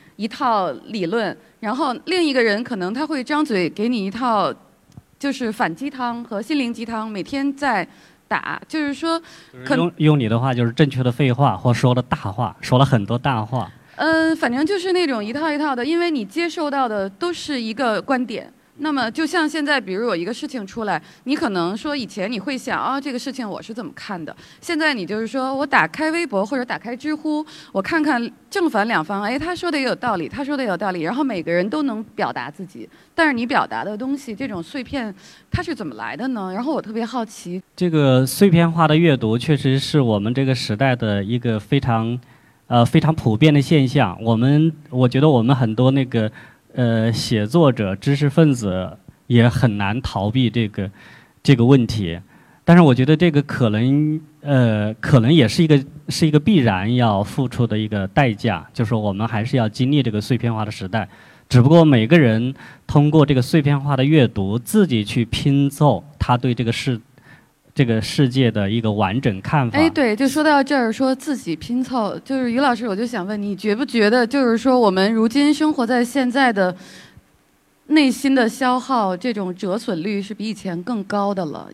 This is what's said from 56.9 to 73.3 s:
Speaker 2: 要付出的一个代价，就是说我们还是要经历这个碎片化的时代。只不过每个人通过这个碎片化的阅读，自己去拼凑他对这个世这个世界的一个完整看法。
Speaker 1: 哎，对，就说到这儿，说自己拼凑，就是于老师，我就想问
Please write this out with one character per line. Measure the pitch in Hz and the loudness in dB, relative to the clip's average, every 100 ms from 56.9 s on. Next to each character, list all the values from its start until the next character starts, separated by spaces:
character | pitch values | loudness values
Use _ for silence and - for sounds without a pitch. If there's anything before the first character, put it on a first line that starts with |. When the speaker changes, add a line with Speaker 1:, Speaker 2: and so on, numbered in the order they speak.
| 123 | 2
Speaker 2:
要 | 120 101 | 2 2
付 | 101 - 127 | -2 -4 -4
出 | - 120 | -2 -2
的 | 107 | 0
一 | 107 | -4
个 | 104 95 | -4 -2
代 | - 131 | 2 2
价， | 98 117 90 - | 0 -2 -4 -6
就 | - 113 | -6 -2
是 | |
说 | 113 | -2
我 | 104 | -2
们 | 98 110 | -2 -4
还 | 113 | -4
是 | 113 131 | -2 0
要 | 110 | 0
经 | - 127 | 0 0
历 | 147 | 2
这 | 120 | 0
个 | 107 | -2
碎 | - 120 | -2 -2
片 | 120 | -2
化 | 110 | -4
的 | 104 | -6
时 | 104 92 | -8 -6
代。 | 110 92 - - - - | -4 -6 -12 -20 -20 2
只 | 123 | 4
不 | 123 | 8
过 | 170 | 8
每 | 156 127 110 | 8 6 6
个 | 170 | 6
人 | 127 110 123 135 - - - | 6 2 -2 -6 -16 -20 0
通 | 151 147 | 2 4
过 | 156 139 | 6 6
这 | 131 | 4
个 | |
碎 | 123 165 | 2 2
片 | 143 143 | 2 0
化 | 139 135 | 0 0
的 | 135 | 4
阅 | 156 117 | 4 4
读， | - 95 113 | 2 -2 -2
自 | 120 214 175 | 0 2 2
己 | 117 | 2
去 | 101 120 113 | -2 -2 -2
拼 | - 147 139 139 | -2 0 2 0
凑 | 139 147 98 - - | 2 2 2 -4 -8
他 | - 123 | 0 0
对 | 127 120 | 0 -2
这 | |
个 | 117 | -2
世 | 117 - 113 - _ - - _ _ _ - | -4 -4 -4 -6 _ -20 -20 _ _ _ -2
这 | 123 | 2
个 | 113 | 2
世 | 104 - 135 | -2 0 0
界 | 127 123 | 2 0
的 | 107 98 | 2 -2
一 | 113 | -2
个 | 110 | -2
完 | 104 98 113 | 0 0 0
整 | 139 95 | -2 -4
看 | - 156 120 | -2 0 0
法。 | 269 | 2
Speaker 1:
哎， | 320 | 0
对， | 320 247 214 | 2 -2 0
就 | 269 | -2
说 | 277 | 0
到 | 302 285 | 2 2
这 | 277 285 | 2 0
儿， | 233 | -2
说 | 220 262 262 | -2 -2 -2
自 | 311 254 | -4 -8
己 | - 156 | -6 -8
拼 | - 247 | -4 -4
凑， | 247 254 208 - | -4 -4 -4 -6
就 | - 269 | -6 -4
是 | 247 | -2
于 | 233 | -2
老 | 277 240 | -2 -2
师， | 233 | -4
我 | 190 | -4
就 | 240 | -4
想 | 233 | -6
问 | 185 | -6